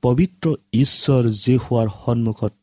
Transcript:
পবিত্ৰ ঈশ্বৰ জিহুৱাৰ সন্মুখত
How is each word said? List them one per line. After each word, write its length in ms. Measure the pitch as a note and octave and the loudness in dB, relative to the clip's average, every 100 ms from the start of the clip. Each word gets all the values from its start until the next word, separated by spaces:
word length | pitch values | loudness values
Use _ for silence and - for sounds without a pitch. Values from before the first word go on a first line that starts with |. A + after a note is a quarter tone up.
পবিত্ৰ 520 | B2+ B2 F#3 _ E3 D3 _ | 0 2 0 _ -4 -4 _
ঈশ্বৰ 500 | A2+ C3+ - - C3 A#2 | 0 0 -2 0 2 2
জিহুৱাৰ 580 | G#2 - B2+ - A#2+ A2 - - | 0 0 0 0 -2 -2 -4 -4
সন্মুখত 460 | A#2 A2+ - G#2+ - | -2 -2 -4 -8 -8